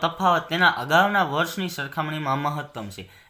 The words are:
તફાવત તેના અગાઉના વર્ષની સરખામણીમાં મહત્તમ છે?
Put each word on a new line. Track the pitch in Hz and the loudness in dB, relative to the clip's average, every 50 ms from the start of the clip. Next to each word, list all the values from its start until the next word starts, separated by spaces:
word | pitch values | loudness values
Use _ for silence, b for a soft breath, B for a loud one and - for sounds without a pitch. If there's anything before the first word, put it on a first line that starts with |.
| - | -2
તફાવત | 165 165 - 190 180 175 160 165 - | -4 -2 0 2 2 2 2 0 -2
તેના | 160 170 180 170 - 120 123 | 0 4 4 4 4 2 0
અગાઉના | 139 151 170 190 202 202 202 180 147 139 | 4 4 6 6 6 4 2 0 2 0
વર્ષની | 156 170 165 - 202 190 180 - - | 0 -2 -2 -2 -4 -6 -6 -6 -6
સરખામણીમાં | 139 135 - 165 156 151 151 156 151 135 135 143 143 | -8 -6 -6 -6 -4 -4 -4 -4 -2 -2 -2 0 -2
મહત્તમ | 147 147 151 139 - - 120 107 101 95 | -2 -4 -4 -8 -8 -10 -10 -10 -10 -12
છે? | - 92 B B B B B | -14 -16 B B B B B